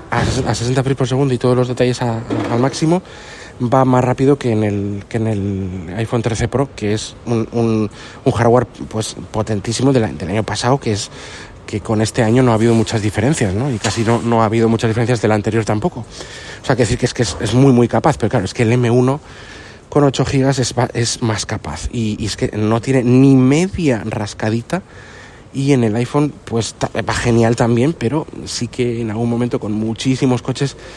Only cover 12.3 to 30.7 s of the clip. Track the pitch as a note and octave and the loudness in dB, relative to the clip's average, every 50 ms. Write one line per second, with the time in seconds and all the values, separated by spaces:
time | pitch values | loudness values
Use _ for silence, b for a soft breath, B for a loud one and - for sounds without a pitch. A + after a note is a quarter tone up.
12.3 | A2+ B2+ C3 B2 A2+ G#2+ A2+ A#2 A2+ A2+ G#2+ - - A2 G2+ G#2+ - - G#2 C3+ | 4 4 4 4 4 4 4 4 4 4 2 0 0 -2 -2 -2 0 0 0 0
13.3 | D#3+ - A#2+ F#2+ F2+ G#2 C3 D3 B2 G2+ - G#2+ F#2+ A2+ A2+ A2+ A#2 A2+ - A#2 | 2 0 0 -2 0 -2 -2 -2 -4 -2 -2 -2 -2 0 0 2 0 0 2 0
14.3 | A#2 A2+ A2+ G#2 G#2+ A2+ A2+ A2+ A#2 G#2+ - A2+ A2 A#2 A#2 A2 B2+ A2 - G#2+ | 2 2 2 2 2 2 2 2 2 2 0 0 0 0 0 0 0 0 2 2
15.3 | G#2+ G#2+ F#2+ A2+ G#2+ A2+ G#2+ - A2 G#2+ - F3 - C3 A2 B B B B B | 2 2 0 0 0 0 0 0 -2 0 -2 -4 -4 -6 -12 B B B B B
16.3 | B B B B B B B - - - A#2 G2 B2 - - - - - A#2+ - | B B B B B B B -2 0 2 2 0 0 0 -2 -2 0 -2 -2 -2
17.3 | - - A#2+ G#2+ A2+ B2 C3+ C#3 B2 A#2+ A#2+ A2+ - A2+ - D#3+ C#3 - A#2+ G2+ | -2 -6 -4 0 4 6 6 6 6 6 4 4 2 2 2 2 0 2 -2 0
18.3 | - A#2+ F#2 F#2 - - A#2+ A2 A#2+ B2+ B2 A#2 A#2 B2 B2 C3 C3+ D3 B B | 0 0 -2 -2 -2 0 2 2 2 2 2 2 2 4 2 2 0 -4 B B
19.3 | B B B B B B B B B B B - - D3+ C#3+ C#3 C3 - C3 - | B B B B B B B B B B B -2 2 4 4 4 2 0 -2 0
20.3 | - C3+ C3 C3+ C3 C3+ A#2+ - - B2 B2 A#2+ - A#2 A#2 - - - B2 A2+ | 2 2 2 2 2 0 0 -2 0 -2 -2 -2 -2 -2 -2 -2 -2 -2 -2 -2
21.3 | A2 G2 - - G#2+ G2+ - - - - - - - A#2+ A2+ G#2+ G#2+ - A2 G2+ | -2 -2 -4 -6 -6 -8 -8 -8 -8 -8 -8 -6 -4 -2 -2 -2 -2 -4 -4 -6
22.3 | - - C3 - - G#2 G#2+ G#2+ A2+ A#2 - C3 C3+ C3 A#2 A#2+ B2 B2+ C3+ C#3 | -4 -4 -4 -4 -2 0 0 0 0 0 0 2 0 2 4 6 6 8 8 8
23.3 | C3+ C3 B2+ B2+ C#3+ D#3+ F3+ G3 - - E3+ C#3+ A#2+ G#2+ - A2 A2 A2 G#2 G2+ | 8 6 6 4 4 2 2 0 -2 0 0 0 0 0 -2 -6 -6 -6 -6 -6
24.3 | - - A#2+ A2 A2 A#2 A#2 - - F#3 - B B B B B B B B B | -6 -4 -2 -2 -2 -2 -4 -4 -6 -6 -8 B B B B B B B B B
25.3 | B B B B - C#3+ C3+ C#3 C#3+ B2+ A#2 A2 G#2 A#2 B2 B2 - D3 D3+ C#3+ | B B B B -6 -2 2 2 4 4 4 2 2 0 -2 0 0 0 0 0
26.3 | - - - - A#2 A2+ A2 - - - - - - - G2+ - A2 - - A#2+ | -2 -8 -10 -4 -4 -4 -4 -4 -6 -6 -6 -4 -4 -4 -2 -2 -2 -2 0 2
27.3 | A2+ A#2 A2+ A2+ A#2+ - B2 A#2 A#2+ A2+ A#2+ D3+ E3+ - B2 A2+ C3 D#3+ - - | 4 4 4 4 2 2 2 2 2 2 2 0 0 0 -2 -2 -2 -2 -4 -6
28.3 | - - - - - - B2 A2+ - - B2 A#2+ A#2 A#2 A#2+ A2 G#2 A2+ A#2+ A#2+ | -12 -12 -10 -8 -8 -6 -6 -6 -4 -4 -2 -2 -2 -4 -4 -4 -2 -2 -2 0
29.3 | A#2+ A#2 B2 A#2+ C3+ A#2+ - G#2 G#2+ G#2+ A2 A2 A2+ - - C3+ C3 B2 C#3+ C3 | 0 0 -2 -2 -2 -4 -4 -4 -4 -2 -2 -4 -4 -2 -2 -2 0 2 2 2
30.3 | B2 A#2 - - B2 - C#3+ C3+ | 2 0 -2 -4 -4 -2 -4 -4